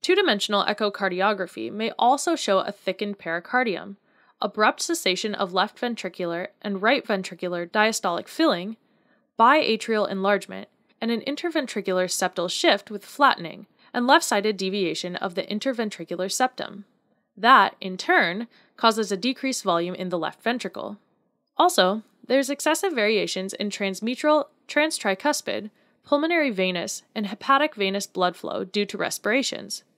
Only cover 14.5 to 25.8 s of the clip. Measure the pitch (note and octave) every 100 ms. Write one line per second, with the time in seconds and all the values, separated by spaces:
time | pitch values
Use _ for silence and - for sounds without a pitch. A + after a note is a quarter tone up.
14.5 | G3+ F#3+ G3+ F3 D#3 F3+ F3 F#3+ F3 -
15.5 | G#3 C4+ A#3 A3 - E3 F#3 F#3 - B3+
16.5 | - - - - _ _ _ _ - G#3+
17.5 | B3+ G3 - F#3+ F#3 - F4+ F#3+ F#3 A#3
18.5 | _ _ - A3+ A3 G#3 G3 A3+ C4 C4+
19.5 | B3 G3 E3+ F3 F3+ F#3 F3 D3+ - -
20.5 | B3 F#3+ - - G#3 _ _ _ _ _
21.5 | _ F4 E4+ F#3 G#3+ - _ - B3+ C4+
22.5 | C#4+ D#4 D#4 G4 C#4+ G#3 G#3+ E3+ - F#3+
23.5 | - G#3 - G3 F#3 A3 B3 D4+ D4+ -
24.5 | _ _ - D#4 - G#3+ F#3+ D4 D4 -
25.5 | G#2+ G#3 _